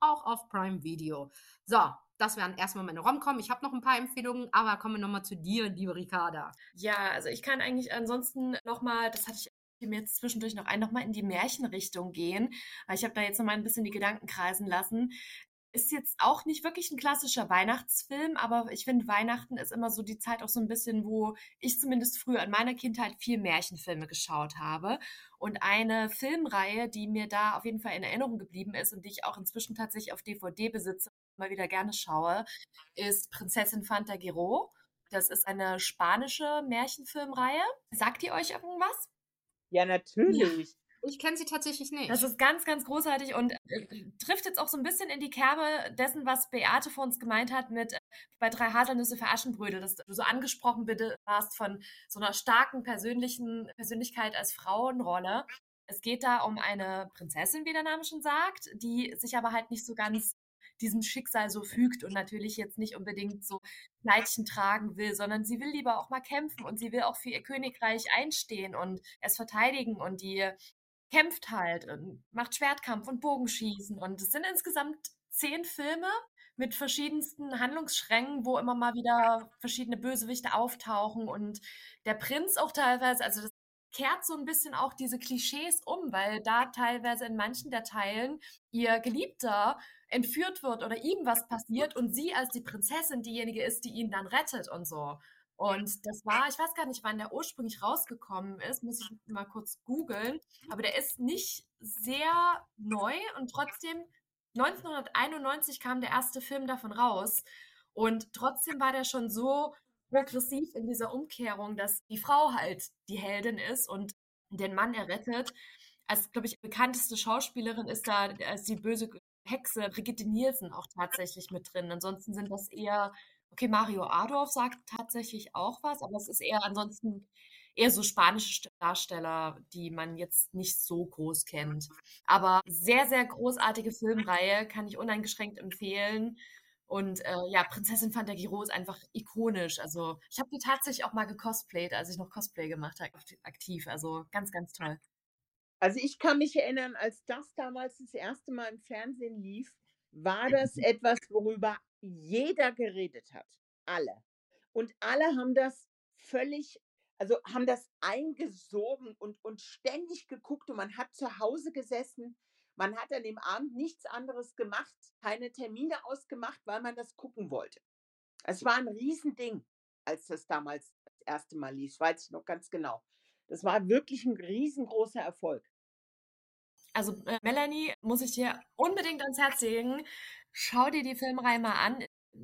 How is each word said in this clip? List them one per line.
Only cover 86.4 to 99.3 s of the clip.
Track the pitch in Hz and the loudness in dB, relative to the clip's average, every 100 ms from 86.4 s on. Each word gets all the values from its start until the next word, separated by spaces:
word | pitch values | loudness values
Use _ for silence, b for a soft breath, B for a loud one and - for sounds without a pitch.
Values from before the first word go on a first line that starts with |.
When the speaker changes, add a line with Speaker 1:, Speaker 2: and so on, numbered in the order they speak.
Speaker 2:
da | 214 233 247 | 2 4 2
teilweise | 247 240 240 240 233 | 2 2 2 0 -2
in | 233 220 | -2 -2
manchen | 208 247 294 | -2 -2 -4
der | 240 | -4
Teilen | 226 220 202 214 254 302 B B _ | -4 -2 0 0 -2 -4 B B _
ihr | 233 233 226 | 0 4 4
Geliebter | 240 240 508 - 247 208 214 285 B B B | 4 0 -2 -2 0 4 4 2 B B B
entführt | 247 240 294 370 370 | 0 2 2 0 0
wird | 269 226 | -4 -2
oder | 214 226 | -2 -2
ihm | 285 381 | 0 0
was | 262 233 - | 2 2 0
passiert | 226 - 226 294 254 | -6 -2 0 0 0
und | 240 | 0
sie | 247 330 | 0 0
als | 262 254 | 0 -2
die | 247 | -4
Prinzessin | - 208 - 311 320 254 | -8 -2 0 2 0 -2
diejenige | 226 226 233 220 | -4 -4 -2 -2
ist, | 233 226 | -2 -2
die | 233 | -4
ihn | 214 220 | -4 -2
dann | 196 190 | -2 2
rettet | 262 302 240 - | 2 2 -4 -6
und | 170 170 | -8 -6
so. | 156 143 147 b b b - | -6 -6 -8 b b b -2
Und | 202 196 208 - | 0 0 -2 -6
das | 208 208 214 | -6 -6 2
war, | 226 277 | 4 4
ich | 277 | 0
weiß | 330 | -2
gar | 330 302 | -2 -4
nicht, | 247 | -2
wann | 214 214 | -4 -4
der | 214 | -4
ursprünglich | - 320 - 226 220 | -4 -6 -6 -6 -2
rausgekommen | 208 285 - 233 - 190 196 190 | 0 0 -2 -6 -8 -6 -6 -6
ist, | 190 254 | -6 -4
muss | 240 240 | -6 -8
ich | 214 220 - | -10 -14 -10